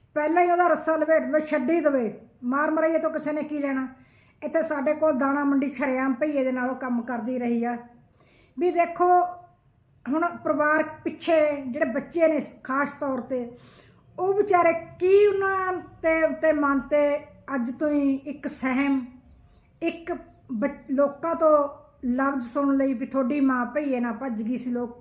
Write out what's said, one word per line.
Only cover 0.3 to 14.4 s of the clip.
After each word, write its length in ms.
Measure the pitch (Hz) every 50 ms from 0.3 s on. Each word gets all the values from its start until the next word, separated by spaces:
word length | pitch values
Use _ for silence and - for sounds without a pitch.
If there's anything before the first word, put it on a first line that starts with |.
| 330 349
ਹੀ 80 | 359 349
ਉਹਦਾ 180 | 349 349 359 339
ਰੱਸਾ 280 | 311 - - 320 320
ਲਪੇਟ 260 | 320 302 311 320 302
ਦੇਵੇ, 180 | 254 254 294 311
ਛੱਡੀ 400 | 302 - 302 294 247 254 330 339
ਦੇਵੇ, 400 | 302 294 277 262 233 208 - - - - _ - 247
ਮਾਰ 260 | 247 269 277 302 320
ਮਰਾਈਏ 280 | 311 320 320 320 330 311
ਤੋਂ 120 | 320 311
ਕਿਸੇ 220 | 320 285 208 294
ਨੇ 100 | 302 302
ਕੀ 160 | 269 294 302 285
ਲੈਣਾ। 300 | 277 277 269 262 262 254 - - - _ _ _ _ _ _ -
ਇੱਥੇ 200 | 302 269 302 330
ਸਾਡੇ 320 | 311 311 302 285 262 302 302
ਕੋਲ 180 | 302 311 311
ਦਾਣਾ 320 | 285 247 277 269 277 294 285
ਮੰਡੀ 220 | 277 277 269 285
ਸ਼ਰੇਆਮ 480 | 277 - - 285 262 262 262 262 269 262
ਭਈਏ 300 | - 302 302 285 269 262
ਦੇ 80 | 262
ਨਾਲ 180 | 254 254 247 262
ਉਹ 40 | 262
ਕੰਮ 280 | 254 269 254 240 240
ਕਰਦੀ 360 | - 262 247 220 214 254 254 240
ਰਹੀ 260 | 240 240 240 233 233
ਆ। 120 | 240 240 233 - - - - _ _ _ _ _ _ _ _ _ _ - -
ਵੀ 120 | 349 359
ਦੇਖੋ, 520 | 320 339 339 339 339 - 359 359 359 359 349 - - - - - _ _ _ _ _ _ _ _ _ _ - 247
ਹੁਣ 280 | 285 320 349 339 339
ਪਰਿਵਾਰ 480 | 330 - 320 302 302 294 302 311 311 311 - - - -
ਪਿੱਛੇ 580 | 320 - - - 339 330 311 302 302 285 285 269
ਜਿਹੜੇ 180 | 254 233 302 320
ਬੱਚੇ 440 | 254 226 285 - - - 339 320 320
ਨੇ, 120 | 311 277 214 - - - -
ਖਾਸ 280 | - 262 277 285 277
ਤੌਰ 280 | - - 294 277 262 247
'ਤੇ 300 | 233 - 262 247 240 233 - - - - - - - - _ _ _ _ - -
ਉਹ 160 | 359 392 392
ਵਿਚਾਰੇ 380 | 415